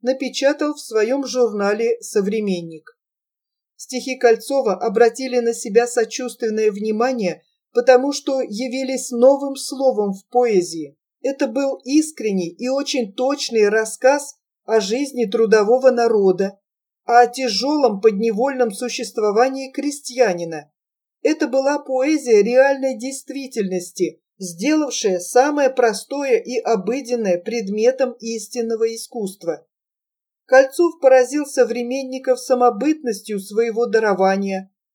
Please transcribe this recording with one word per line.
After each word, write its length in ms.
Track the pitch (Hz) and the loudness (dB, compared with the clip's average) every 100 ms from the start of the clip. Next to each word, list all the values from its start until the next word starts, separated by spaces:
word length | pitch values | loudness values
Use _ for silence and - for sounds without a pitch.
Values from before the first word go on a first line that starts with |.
напечатал 720 | 233 262 269 - 277 294 294 | -4 -2 -4 0 0 0 -4
в 60 | 294 | -6
своём 460 | - 220 214 269 262 | -4 -2 0 -2 -2
журнале 680 | 247 240 208 202 214 233 330 | 0 0 0 -2 0 -2 -2
«Современник». 960 | - 214 196 220 208 180 170 160 - _ _ _ _ _ _ _ _ - | -4 -2 -2 -2 -2 -4 -6 -16 -20 _ _ _ _ _ _ _ _ -20
Стихи 400 | - 254 254 262 | -12 -8 -8 2
Кольцова 580 | 247 226 - 277 220 | 4 4 0 -2 0
обратили 640 | 185 226 202 233 233 262 247 | -2 0 2 2 2 -4 -2
на 160 | 233 | -2
себя 320 | 233 240 214 240 | -4 -2 0 0
сочувственное 840 | 240 220 - 247 240 226 214 214 | 0 -2 -4 -10 -6 -4 0 0
внимание, 720 | 202 220 214 247 254 185 156 _ _ _ | -2 -4 -2 -2 -2 -4 -4 _ _ _
потому 400 | - 240 254 277 | 0 4 4 4
что 300 | 277 - 269 | -4 -4 -4
явились 680 | 247 202 262 254 269 262 - | -4 -6 -6 -6 -4 -6 -6
новым 460 | 240 254 277 277 269 | 4 4 4 0 -8
словом 560 | - 262 269 208 208 | -10 -2 0 0 -2
в 160 | 190 - | -4 -4
поэзии. 680 | 247 247 202 170 165 143 _ _ _ | 0 2 2 0 -4 -12 _ _ _
Это 240 | 269 277 269 | -6 -2 -2
был 340 | 226 277 269 | -2 -2 -4
искренний 680 | 240 294 311 - 220 190 170 | 0 0 0 -2 -4 -2 -4
и 180 | 175 247 | -6 -4
очень 460 | 269 285 269 220 | -4 -2 -4 -4
точный 560 | - 262 285 - 226 208 | -2 -2 -2 -2 2 4
рассказ 680 | 220 220 - 254 285 285 - _ _ | 2 -2 0 2 2 -2 -16 _ _
о 160 | - 220 | -2 0
жизни 440 | 190 240 277 247 | 0 -2 -4 -4
трудового 680 | 220 220 226 214 208 247 262 | -2 0 4 4 4 4 4
народа, 680 | 240 233 220 196 180 196 196 _ _ _ _ | 4 2 4 2 2 -2 -6 _ _ _ _
о 220 | - 233 240 | 2 6 6
тяжёлом 760 | 247 262 196 262 302 262 196 | 2 -4 -2 -2 2 2 4
подневольном 680 | 220 196 226 208 269 262 240 | 2 2 0 0 -2 0 -2
существовании 1040 | 196 247 - 240 - 214 202 262 269 262 | -2 -8 -6 -8 -2 0 2 2 0 -10
крестьянина. 960 | 262 285 285 - 247 226 175 165 160 147 _ _ _ _ _ | -6 -6 -6 -4 2 2 2 -6 -10 -14 _ _ _ _ _
Это 260 | 285 311 294 | -2 0 0
была 300 | 269 269 285 | 0 0 0
поэзия 640 | 277 262 269 302 240 214 | -2 -2 0 0 4 4
реальной 560 | 202 247 269 277 262 233 | 4 4 4 2 -2 -4
действительности, 1200 | 254 269 - 269 269 233 196 180 175 - 185 233 _ - | -8 -10 -12 -12 -8 -6 -4 -4 -6 -4 -4 -4 _ -16
сделавшая 800 | 185 170 240 311 285 - - 180 | -14 -6 0 0 0 -2 -2 -2
самое 500 | 175 240 277 294 269 | 0 2 2 2 0
простое 680 | 262 233 196 - 277 277 240 | 2 0 0 -6 -6 0 0
и 180 | - 247 | 0 -4
обыденное 800 | - 226 190 262 240 240 208 175 | -2 -2 -2 -4 -2 -2 0 -2
предметом 760 | 175 233 196 208 226 262 254 233 | -2 -6 -4 0 2 2 0 -4
истинного 760 | 226 226 214 247 226 226 226 | -8 -8 -8 -6 -4 -2 -2
искусства. 720 | 226 - 233 196 190 165 151 _ _ _ _ _ _ _ _ - | -4 -12 -8 -8 -8 -8 -8 _ _ _ _ _ _ _ _ 2
Кольцов 520 | 262 269 - 349 - | 4 6 2 0 2
поразил 440 | 269 262 240 294 285 | 4 6 4 -2 -2
современников 920 | - 226 240 240 262 262 262 262 247 | 0 0 0 -4 -6 -6 -6 -2 -2
самобытностью 960 | - 247 247 202 277 311 254 202 - 208 | 0 2 2 2 0 -2 -4 -6 -6 -10
своего 480 | 190 208 233 214 240 | -6 -2 -2 0 0
дарования, 840 | 220 214 190 190 196 196 190 190 _ _ | 2 2 2 2 0 -2 -6 -8 _ _